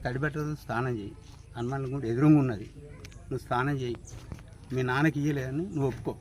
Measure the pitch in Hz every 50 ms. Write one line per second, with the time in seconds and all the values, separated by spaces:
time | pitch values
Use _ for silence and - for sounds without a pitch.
0 | - 131 120 131 143 151 139 156 151 151 151 143 - - 117 113 127 131 123 110
1 | 101 104 - - - - - - - - - 120 120 123 135 135 135 127 131 143
2 | 127 110 117 120 143 151 156 147 135 131 113 92 - - - - - - - -
3 | - - - - - - 135 123 - - 127 123 127 143 147 135 127 120 117 -
4 | - - - - - - - - - - - - - - 131 127 127 127 127 135
5 | 147 160 - 147 143 151 147 143 127 131 131 147 175 202 185 151 135 131 113 110
6 | - - 117 -